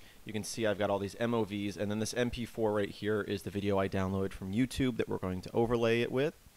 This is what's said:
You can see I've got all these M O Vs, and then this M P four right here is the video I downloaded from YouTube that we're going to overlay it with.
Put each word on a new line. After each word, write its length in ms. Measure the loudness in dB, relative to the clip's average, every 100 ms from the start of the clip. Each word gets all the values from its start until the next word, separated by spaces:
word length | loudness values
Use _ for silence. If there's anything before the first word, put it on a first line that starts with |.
| -20 -16
You 80 | -8
can 120 | -6
see 220 | -6 0 0
I've 120 | 2
got 100 | 2
all 120 | 0
these 160 | -2 -2
M 180 | 0
O 80 | 0
Vs, 340 | 0 -2 -4 -4
and 140 | -2
then 80 | -2
this 160 | -2
M 160 | 0 -2
P 140 | -2
four 280 | -6 0 2
right 160 | 2 0
here 320 | -2 0 0
is 220 | 0 -4
the 80 | -4
video 260 | -2 2 2
I 120 | 2
downloaded 440 | 0 0 0 -2
from 200 | -4 -2
YouTube 460 | 0 0 2 0 0
that 100 | -2
we're 100 | -2
going 220 | -2 -4
to 80 | -2
overlay 480 | 2 2 4 4 4
it 120 | 2
with. 220 | 2 0 -2 -12